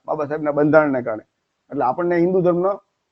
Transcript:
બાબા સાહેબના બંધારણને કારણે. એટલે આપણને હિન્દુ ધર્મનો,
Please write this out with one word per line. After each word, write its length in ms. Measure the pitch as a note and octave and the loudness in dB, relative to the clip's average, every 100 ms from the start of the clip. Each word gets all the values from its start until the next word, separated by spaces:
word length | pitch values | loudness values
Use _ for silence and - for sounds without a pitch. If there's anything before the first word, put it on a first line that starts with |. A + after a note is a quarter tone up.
| - | -6
બાબા 180 | D#3 | -6
સાહેબના 260 | C#3+ D#3 D3+ | -4 -4 -2
બંધારણને 520 | D3 D3+ D#3 D3+ C3 | 0 4 4 4 0
કારણે. 220 | B2 A2 - _ _ _ - | -4 -8 -10 _ _ _ -12
એટલે 140 | C#3 | -4
આપણને 320 | B2+ C3 F3 F3 | -2 -2 0 2
હિન્દુ 240 | F3 F#3 | 2 2
ધર્મનો, 420 | F3 F3 F#3 G3 _ _ _ | 2 2 0 -4 _ _ _